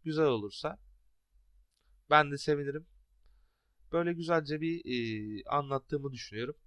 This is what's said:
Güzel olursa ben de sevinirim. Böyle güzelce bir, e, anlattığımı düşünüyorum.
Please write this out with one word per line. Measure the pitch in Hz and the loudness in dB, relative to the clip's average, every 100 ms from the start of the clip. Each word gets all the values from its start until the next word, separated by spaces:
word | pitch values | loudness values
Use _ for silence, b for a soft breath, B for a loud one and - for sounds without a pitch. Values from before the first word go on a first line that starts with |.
Güzel | 160 151 | -2 4
olursa | 151 117 101 - - - - _ _ _ _ _ _ _ _ _ _ _ _ | 4 4 -2 -6 -8 -8 -20 _ _ _ _ _ _ _ _ _ _ _ _
ben | 151 143 | 4 6
de | 143 | 0
sevinirim. | - 147 143 147 170 _ _ _ - - _ _ _ _ - | 0 0 0 -8 -12 _ _ _ -20 -20 _ _ _ _ -2
Böyle | 165 170 | 0 0
güzelce | 170 165 165 147 151 | -2 2 2 2 -2
bir, | 165 170 | -2 -4
e, | - 123 117 107 107 107 - | -2 -2 -2 -2 -4 -8 -2
anlattığımı | 143 139 135 - 147 139 | -2 0 -4 -2 -4 -4
düşünüyorum. | 123 - 107 123 147 | -8 -10 -6 -8 -8